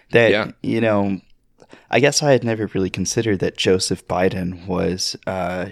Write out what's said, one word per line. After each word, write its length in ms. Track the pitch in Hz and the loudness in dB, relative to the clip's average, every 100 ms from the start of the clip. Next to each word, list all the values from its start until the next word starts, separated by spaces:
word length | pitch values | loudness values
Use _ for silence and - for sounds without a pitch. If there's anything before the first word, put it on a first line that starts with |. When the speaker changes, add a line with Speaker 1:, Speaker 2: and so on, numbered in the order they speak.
| _ | _
Speaker 1:
that, 220 | 113 113 | 4 4
Speaker 2:
Yeah. 180 | 101 107 - | 4 0 -6
Speaker 1:
you 180 | - 113 | -4 0
know, 400 | 113 104 101 95 - _ _ _ _ - _ | 2 2 0 -4 -8 _ _ _ _ -20 _
I 100 | 117 | 2
guess 220 | 143 - | 4 4
I 100 | 151 | 4
had 120 | 127 | 4
never 220 | 117 110 104 | 2 -2 -2
really 160 | 104 92 | -2 -2
considered 480 | - 90 - 113 95 | -2 -4 -2 -2 -2
that 160 | - - | -2 -2
Joseph 500 | - 95 - 95 - | 0 2 0 -4 -4
Biden 580 | 87 95 95 90 90 92 | 0 0 0 -6 -8 -6
was, 500 | 90 87 90 - - - | -2 -2 -2 -6 -6 -6
uh, 400 | 95 90 90 98 | -6 -4 -6 -8